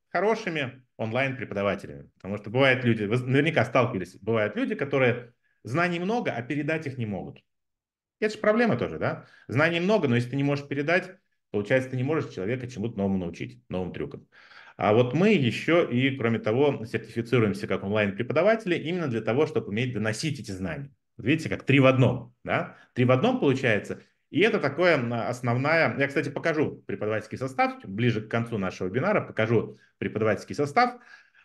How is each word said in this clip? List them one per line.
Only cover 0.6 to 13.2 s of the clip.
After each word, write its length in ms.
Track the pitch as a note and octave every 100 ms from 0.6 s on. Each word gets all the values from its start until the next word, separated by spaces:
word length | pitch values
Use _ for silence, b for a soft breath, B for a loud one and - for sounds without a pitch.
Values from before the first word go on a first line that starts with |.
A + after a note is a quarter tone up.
| B2 - _ -
онлайн-преподавателями. 1120 | A2 B2 C3+ B2 G2+ G2+ G2+ F#2+ D2+ C#2+ D2 _
Потому 220 | F#2 G#2
что 120 | G#2+
бывают 360 | B2 C3+ B2 B2
люди, 180 | A2
вы 140 | G2+ B2
наверняка 480 | B2 C#3 D#3+ D3+ A2
сталкивались, 500 | C3+ A#2+ F#2+ F2 -
бывают 340 | G2 A2+ G#2+ -
люди, 200 | - -
которые 580 | C#3+ C#3 B2 G#2 - _ _ _
знаний 360 | G#2 D#3 F3+ E3+
много, 320 | F#3 A#3+ D3+
а 100 | A#2+
передать 460 | B2 D3 D3+ D#3+ C#3+
их 100 | A#2+
не 80 | A2
могут. 380 | F#2 C#2+ - _ _ _ _ _ _ _ -
Это 120 | G#3+
же 60 | A3
проблема 380 | G#3+ A3+ A3+ B2+
тоже, 200 | E2 D#2+
да? 280 | A#2 D#3+ B B B
Знаний 340 | A#2 E3 E3+
много, 260 | F#3 G#3+ C3+
но 80 | A#2+
если 140 | B2
ты 80 | C#3
не 60 |
можешь 240 | C#3+ C#3 -
передать, 440 | C#3+ D3 F#3 F#3 - _ _ _
получается, 380 | G#2 G2+ C3 B2+
ты 80 | B2+
не 60 |
можешь 300 | C#3 D#3 A#2+
человека 340 | - G2 B2+ B2
чему-то 300 | F#2+ A2 G2
новому 200 | G2
научить, 440 | F#2+